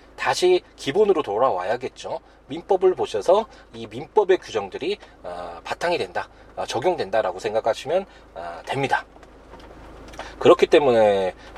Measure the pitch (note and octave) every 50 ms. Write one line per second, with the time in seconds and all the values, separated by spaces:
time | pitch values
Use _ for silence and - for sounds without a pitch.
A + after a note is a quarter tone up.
0 | - - - - - B2+ - - F3+ F3+ F#3 F3+ - _ _ - - C#3 C#3 G3
1 | G#3+ G3+ F#3 D#3+ - A2 G2+ A2 C3 C3 G#2 F2+ F2+ G2 A2+ B2 B2+ A2 - -
2 | - G2 C#3+ E3 - - - _ _ - C3+ E3 - - G3 F3+ F#3+ F#3 F3+ -
3 | - - - G#2 F#2+ - F#3 G#3+ A3+ - - - - _ - A#2 A2+ G#2+ A2 A#2+
4 | A#2 - - G#3+ G3+ F3+ F#3+ F3 - - - G#2+ G2 F#2+ - F#2+ C3+ F3+ G#3 -
5 | - - - - - F2+ F2 F2+ F2 F2 E2+ D#2+ - - - - - F3 F3 C3+
6 | G#2 F#2 - G#2 F#2+ - - - - - - - F#2+ - - A2+ C3 F#3 F3 C#3
7 | G#2+ F#2+ G#2 A2 G#2 F#2 F2 F#2+ - A2 G#2 A2+ - A2+ G#2+ - - C3 D#3+ F#3+
8 | G3 - - - - - - E3+ E3+ E3+ E3 E3 - - - C3+ C#3 B2+ - -
9 | - - - - - - - - - - - - - - - - - - - -
10 | - - - - - - - - - C#3+ F3+ - G#3 - - D#3+ D3 C3+ A#2+ A2+
11 | A2 G#2 G2+ G2 F#2+ F2+ - - - - -